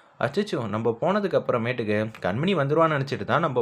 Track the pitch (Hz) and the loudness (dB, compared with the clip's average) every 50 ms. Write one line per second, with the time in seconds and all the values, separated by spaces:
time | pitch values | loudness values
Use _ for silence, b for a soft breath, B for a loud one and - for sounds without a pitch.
0 | B B B B - 131 139 190 208 208 - 147 120 104 101 110 117 120 113 - | B B B B -4 -2 -2 -2 -4 -2 -2 -4 -4 -2 -2 -2 0 0 -2 0
1 | 147 165 196 214 202 180 147 135 - - 123 120 110 120 127 120 113 104 104 107 | 0 0 0 0 0 0 0 0 0 0 0 0 0 0 -2 -2 0 0 0 0
2 | 107 110 - - - 87 95 120 156 190 202 160 135 139 151 160 165 160 156 139 | 0 -2 -4 -4 -2 -2 0 0 0 2 2 2 2 2 2 4 4 4 2 0
3 | 135 - 127 101 101 98 113 143 170 156 127 123 | -2 -2 -4 -4 -2 0 2 2 2 2 0 0